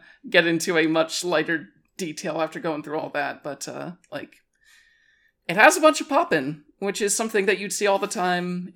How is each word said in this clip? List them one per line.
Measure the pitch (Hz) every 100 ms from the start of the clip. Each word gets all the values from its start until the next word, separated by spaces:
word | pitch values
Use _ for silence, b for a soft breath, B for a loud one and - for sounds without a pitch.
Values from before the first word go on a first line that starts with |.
| b b 269
get | 180 170
into | 165 190 165
a | 160
much | 160 160 -
lighter | 180 156 151 160 - _ _ -
detail | 175 156 170 156
after | 160 170
going | 170 151
through | 147 151
all | 143
that, | 147 139 -
but, | 151 139 -
uh, | 139 143 175 _
like, | 147 - _ _ b b b b b b b b b -
it | 175
has | 269 320
a |
bunch | 311 302
of | -
poppin', | 277 339 160 135 156 - _
which | 202 190
is | 202 196
something | 226 208 196
that | 190
you'd | 202
see | - 202
all | 196
the | -
time | 220 180 175 180 180 180